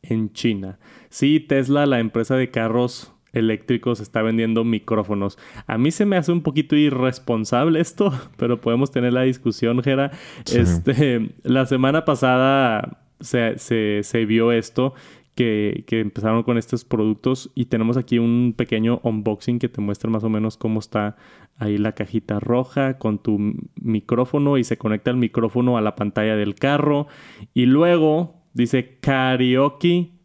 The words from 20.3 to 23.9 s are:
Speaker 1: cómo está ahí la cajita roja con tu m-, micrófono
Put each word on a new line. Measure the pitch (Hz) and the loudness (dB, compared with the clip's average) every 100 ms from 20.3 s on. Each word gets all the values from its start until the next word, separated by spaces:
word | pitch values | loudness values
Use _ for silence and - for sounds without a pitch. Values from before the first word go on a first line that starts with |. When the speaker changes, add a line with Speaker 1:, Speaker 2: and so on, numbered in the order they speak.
| 107 110 - | -2 -2 -4
Speaker 1:
cómo | 110 107 | -4 -4
está | - 107 104 - - - - _ | -4 -4 -4 -6 -20 -20 -20 _
ahí | 107 104 | -4 0
la | 104 | -2
cajita | - 104 110 - 104 | -4 -6 -6 -4 -6
roja | 107 120 127 - 135 131 | 0 -2 -2 -2 -4 -2
con | 113 104 | -4 -2
tu | - 104 | -2 0
m-, | 104 - - - | -2 -4 -12 -8
micrófono | - | -4